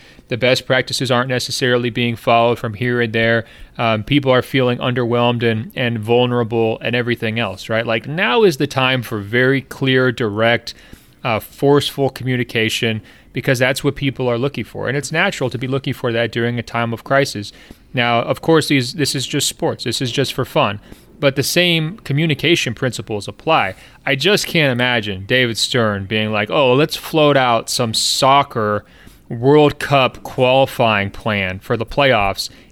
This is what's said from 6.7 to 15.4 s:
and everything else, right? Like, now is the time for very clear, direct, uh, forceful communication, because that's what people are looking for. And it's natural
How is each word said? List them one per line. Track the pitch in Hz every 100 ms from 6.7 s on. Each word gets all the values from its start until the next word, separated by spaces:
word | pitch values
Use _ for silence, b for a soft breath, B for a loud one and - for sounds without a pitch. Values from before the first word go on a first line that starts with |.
| 113
and | 120 120
everything | 120 117 113 110
else, | 107 92 -
right? | 110 117
Like, | 113 123
now | 156 214 247
is | 208 139
the | 143
time | 135 127 131
for | 117 110
very | 101 123 131 135
clear, | 131 - 131 131 127
direct, | 117 113 101 113 117 - - B B B B 131
uh, | 107
forceful | - - 139 143 - - 135
communication, | - 127 123 120 117 110 - 117 110 - B B
because | - 127 123
that's | 127 139
what | 147 135
people | 139 127 127
are | 117
looking | 135 123
for. | 110 101 104
And | 139
it's | 143
natural | 160 190 -